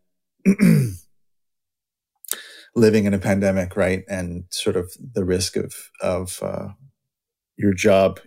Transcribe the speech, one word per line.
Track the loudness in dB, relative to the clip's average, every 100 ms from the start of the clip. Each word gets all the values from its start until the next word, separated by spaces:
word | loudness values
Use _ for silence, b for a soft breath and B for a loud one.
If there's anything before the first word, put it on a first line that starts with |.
| _ _ _ _ 0
<clears throat> | 4 4 4 2 -4 _ _ _ _ _ _ _ _ _ _ _ _ -12 B B B B 2
living | 4 4 2
in |
a | 0
pandemic, | 0 0 0 0 -2 -2
right? | 0 -2 -6
And | -8 -8 -10 -10
sort | -6 -2 -2
of | -4 -10 -10
the | -4
risk | -2 0 -2 -6
of, | -8 -10 -20 -8
of, | -4 -4 -6 -8
uh, | -8 -8 -10 -16 -20 _ _ _ _ _ _ -4
your | -2
job, | 2 4 4 4 0